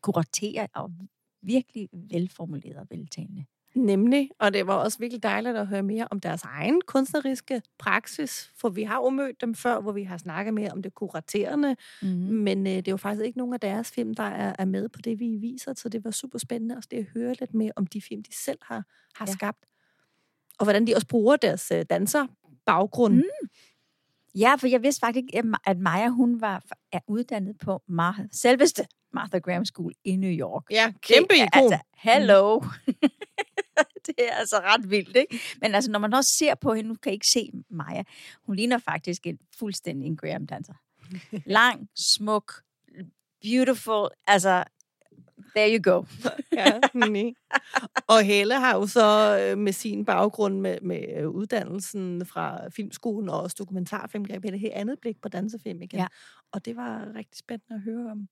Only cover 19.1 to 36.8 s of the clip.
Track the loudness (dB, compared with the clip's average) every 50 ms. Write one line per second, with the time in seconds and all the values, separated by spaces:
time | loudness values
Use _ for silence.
19.1 | _ -10 -8 -8 -6 -4 -6 -6 -6 _ _ _ _ _ _ _ _ _ _ _
20.1 | _ _ _ _ _ _ _ _ -4 0 2 4 6 4 4 4 2 2 0 2
21.1 | 2 4 6 6 6 6 4 0 0 -2 -4 -2 -2 -2 0 0 0 0 0 0
22.1 | 0 0 0 -2 -8 _ _ _ -20 _ _ 2 2 4 2 0 2 2 4 6
23.1 | 6 6 4 4 -4 -10 -12 -14 _ _ _ _ _ _ _ _ _ _ _ _
24.1 | _ _ _ _ _ 4 4 4 4 4 4 2 2 4 4 2 0 2 -2 -2
25.1 | -2 -2 -4 -2 -4 -2 0 0 -2 0 0 0 0 2 0 0 2 2 0 0
26.1 | 2 2 2 2 2 0 -2 -4 -4 -6 _ -14 -20 _ _ _ -10 -10 _ -4
27.1 | -4 -4 -4 -4 -4 -6 -6 -6 -8 _ -6 -6 -6 -6 _ -6 -2 0 0 0
28.1 | -2 -4 -10 -10 -10 2 4 4 6 6 6 4 4 -2 -10 _ _ _ _ _
29.1 | -10 -10 -8 -4 -4 -4 -2 -2 -4 -2 -4 -6 _ -8 -10 -10 -10 _ _ -4
30.1 | -2 -2 0 -2 -2 -2 -4 -6 -6 -8 -6 _ 2 2 2 2 0 _ 4 8
31.1 | 8 8 10 8 6 6 6 8 8 8 8 8 6 2 -2 _ _ _ 4 6
32.1 | 6 6 8 8 8 8 8 6 4 2 0 -4 -12 -4 _ -4 0 _ 0 0
33.1 | _ _ -18 _ _ -8 -8 _ _ -8 -8 _ _ 0 0 _ _ -14 _ -8
34.1 | -2 0 0 0 0 -4 -2 0 0 0 4 4 4 4 4 0 0 0 0 4
35.1 | 4 4 4 4 -4 -10 -10 -12 -8 -4 -2 2 2 2 2 2 0 0 0 2
36.1 | 2 4 4 4 2 2 2 2 2 0 0 -2 0 0